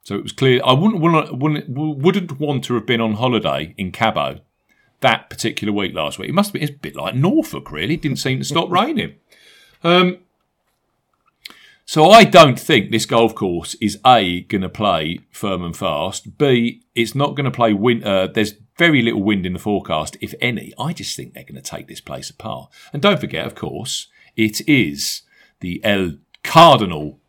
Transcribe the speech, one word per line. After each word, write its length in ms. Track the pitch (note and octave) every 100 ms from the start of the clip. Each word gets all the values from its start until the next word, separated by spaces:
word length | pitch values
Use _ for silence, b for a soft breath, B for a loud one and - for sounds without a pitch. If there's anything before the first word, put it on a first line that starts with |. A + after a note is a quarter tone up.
So 140 | - G3+
it 60 |
was 100 | -
clear. 280 | - C3 B2+
I 80 | B2+
wouldn't 280 | C3 G3+ G#3
wanna, 320 | E3 D#3+ -
wouldn't, 360 | B2+ D3+ D3 -
wouldn't 720 | C3 D#3 C#3+ D#3 G3 F3 C3+
want 240 | D3+ C3
to 100 | -
have 120 | A#2+ G#2
been 140 | A#2
on 140 | A2+
holiday 600 | G#2 B2+ A2 E2 C#2 E2 -
in 140 | F#2+
Cabo 480 | F#2 A2+ E2 C#2 C2+ _ _ _ _ _ _
that 280 | B2+ A2+ -
particular 420 | - A2+ - G#2
week 220 | G2+ F#2+
last 240 | E2+ D2 -
week. 100 | -
It 60 |
must 180 | E3 G#3
be, 80 | -
it's 100 | D3
a 40 |
bit 200 | - D2
like 200 | C#2 E2
Norfolk, 580 | B2 E3 D#4 - C#2+ -
really. 220 | D2+ G2
It 80 | D3+
didn't 160 | D3 C3+
seem 200 | C3 C3
to 60 |
stop 260 | C3+ D#3 E3+
<laughs> 0 |
raining. 460 | F3 B3 C#4+ - - _ b b b b b
Um, 360 | E3+ F3+ F3+ F3+ _ _ _ _ _ _ _ _ _ _ _ _ B B B B -
so 220 | D#3 D#3+
I 140 | A3+
don't 340 | G3+ F3+ D3+ A#2
think 320 | - C#3 G2
this 160 | A2+ -
golf 280 | A#2+ A2+
course 400 | - G2 E2+ D#2+ -
is, 180 | G#2 G#2
A, 360 | B2+ B2 F#2+ F2
gonna 260 | F2 G2+ F#2
play 520 | - G#2+ D#2+ D#2 E2+ _
firm 320 | - G#2 F#2
and 140 | F2 E2
fast. 600 | F#2+ D2 F#2 - - -
B, 460 | C#3+ B2 A#2 A#2 _ -
it's 180 | A2+
not 220 | C3+ C#3+ C3+
gonna 140 | C3+
play 200 | B2+ A#2
win-, 300 | G2+ A#2 A#2
uh, 240 | G#2 F#2+ F#2
there's 280 | A2+ G#2 - _ -
very 260 | E3+ C#3+
little 200 | A2+ G#2+
wind 240 | G2 G2+ F2+
in 60 |
the 60 | F2+
forecast, 560 | G#2+ G2+ - D#2 D#2 -
if 140 | - -
any. 320 | A#2+ G#2+ - -
I 140 | C#3
just 240 | E3+ - -
think 160 | B1
they're 120 | -
gonna 180 | C3+ C#2
take 240 | - - -
this 140 | -
place 280 | - C2 -
apart. 420 | - A2 - - B B
And 80 | C#3+
don't 200 | G3+ E3+
forget, 260 | - D#2 -
of 80 |
course, 540 | - D#2 - B2 - - b b -
it 320 | A2 G#2+ -
is 540 | C#3+ F2 C#2+ - - b b b b
the 200 | F#2 F2
El 300 | G#2+ G2 F2+ C#2+ _ _
Cardinal 800 | - E3 E3 B2+ G2 D#2+ D2+ -